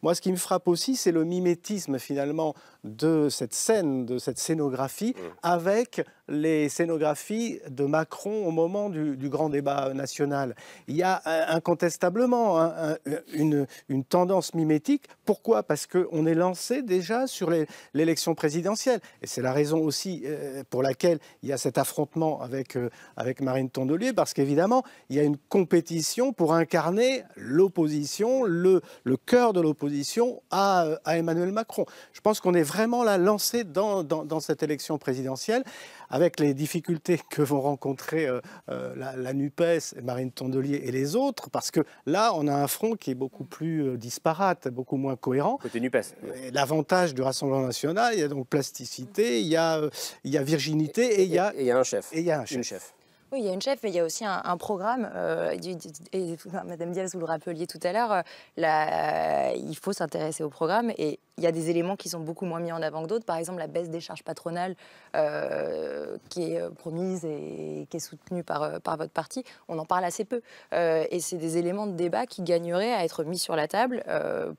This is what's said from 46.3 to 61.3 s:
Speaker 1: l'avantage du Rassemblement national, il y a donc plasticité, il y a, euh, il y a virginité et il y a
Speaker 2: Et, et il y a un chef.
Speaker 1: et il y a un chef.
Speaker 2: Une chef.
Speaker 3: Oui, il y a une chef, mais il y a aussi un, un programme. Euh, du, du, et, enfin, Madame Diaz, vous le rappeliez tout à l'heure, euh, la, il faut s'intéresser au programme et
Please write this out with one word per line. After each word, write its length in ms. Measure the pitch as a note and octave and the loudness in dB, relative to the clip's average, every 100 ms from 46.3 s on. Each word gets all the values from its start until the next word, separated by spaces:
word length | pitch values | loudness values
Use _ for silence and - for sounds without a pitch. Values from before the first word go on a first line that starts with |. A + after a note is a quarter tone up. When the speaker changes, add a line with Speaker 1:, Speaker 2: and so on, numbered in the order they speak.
| B2+ C3 | -10 -6
Speaker 1:
l'avantage 640 | C3 C#3 D#3 D3 F#3 F3 | -2 0 0 2 2 2
du 80 | C3 | 0
Rassemblement 400 | C3 C3 C#3+ C3+ C3 | -2 0 0 0 0
national, 480 | A#2 C#3+ F3+ A#3+ | -2 -2 2 2
il 60 | G#3+ | 2
y 20 | |
a 60 | D3 | 0
donc 180 | C#3 B2+ | -2 -2
plasticité, 920 | D3 C3+ - B2+ - B2+ - A3+ A#3+ | -2 -2 -8 -12 -12 -10 0 2 2
il 60 | F#3 | 2
y 80 | D#3+ | 2
a, 220 | E3 D#3+ | 2 2
euh, 120 | D3+ - - - | -2 -4 -10 -8
il 60 | - | -2
y 60 | D3 | 0
a 40 | |
virginité 800 | C#3 D#3 C3+ D#3 D#3 F3+ B3 G3+ | 2 0 2 0 0 2 2 4
et 40 | |
il 60 | F#3+ | 4
y 60 | E3+ | 4
a 140 | G3 | 2
Speaker 2:
Et, 40 | - | 0
et 20 | |
il 40 | C3 | 2
y 40 | |
a 80 | B2 | 4
un 40 | |
chef. 240 | C3 G2+ - | 4 0 -4
Speaker 1:
et 80 | D#3+ | -4
il 60 | F3 | 0
y 40 | |
a 100 | D3+ | 0
un 40 | |
chef. 120 | A2+ C#3 | -2 -6
Speaker 2:
Une 80 | |
chef. 280 | A#2+ F#2+ - _ _ _ _ | -6 -8 -16 _ _ _ _
Speaker 3:
Oui, 80 | C4+ | -4
il 60 | G#3 | -2
y 20 | |
a 40 | |
une 80 | F#3 | -2
chef, 200 | C4 C#4 | -2 -2
mais 60 | A3 | -2
il 40 | F3 | 0
y 20 | |
a 60 | |
aussi 200 | E3+ - | 0 -2
un, 160 | G#3+ F#3 | -4 -4
un 120 | - F3+ | -2 -4
programme. 540 | - G3+ G3 B3+ G#3+ - | -2 -4 -2 -2 -4 -4
Euh, 400 | - E3 E3+ D#2+ | -2 0 -2 -2
du, 180 | E3+ | -6
du, 140 | F3 E3 D#3 E3 | -10 -12 -18 -8
et, 240 | F#3+ F3 E3 G3 | -4 -4 -6 -8
enfin, 160 | F3+ | -10
Madame 280 | F3 E3+ E3+ | -8 -8 -6
Diaz, 200 | F3 F#3 | -4 -4
vous 60 | F#3 | -4
le 60 | |
rappeliez 420 | E3 D#3+ - E3 E3+ | -4 -4 -4 -8 -8
tout 140 | D#3+ | -4
à 100 | F3 | -2
l'heure, 200 | G3 A#3 | 0 0
euh, 80 | G3 E3 - - - | 0 -2 -12 -16 -2
la, 960 | D#3+ D#3 D#3 D#3 D#3 D#3+ D#3+ D3 C3 | 2 2 2 0 0 0 2 2 2
il 220 | B1 C#3 D#3 | 0 -6 -8
faut 160 | - | -6
s'intéresser 520 | G3+ E3 E3+ D#3 D#3+ | -4 -4 -2 -4 -4
au 40 | D#3 | -6
programme 420 | - D#3+ G3+ A#3 - | -2 0 2 0 -2
et 220 | D#3 - _ | -2 -4 _